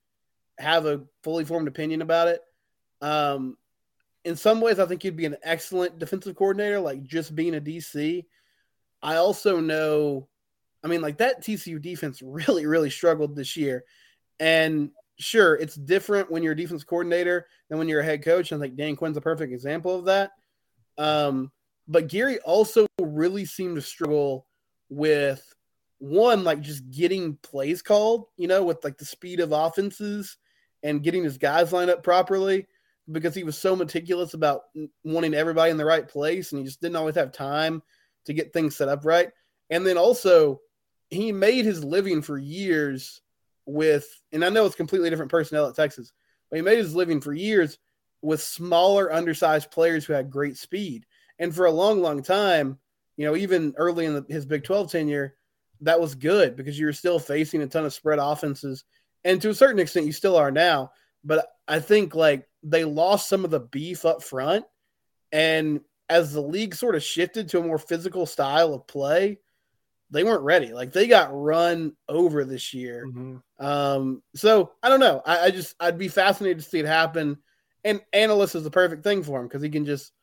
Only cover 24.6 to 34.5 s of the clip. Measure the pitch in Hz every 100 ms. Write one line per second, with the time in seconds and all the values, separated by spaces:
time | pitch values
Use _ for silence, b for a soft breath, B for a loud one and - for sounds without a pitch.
24.6 | _ _ _ 139 151 147 139 135 - _
25.6 | _ _ _ _ 139 170 240 214 175 151
26.6 | 147 143 131 131 175 190 170 143 - 139
27.6 | 139 175 - 208 220 233 208 - 175 190
28.6 | 175 160 147 135 151 - 180 175 160 151
29.6 | 160 196 196 - 208 208 190 - _ _
30.6 | _ _ 147 147 151 180 160 131 143 156
31.6 | 165 180 180 175 180 180 185 190 196 196
32.6 | 190 _ _ _ - 160 165 190 165 147
33.6 | 190 185 160 170 170 180 170 160 151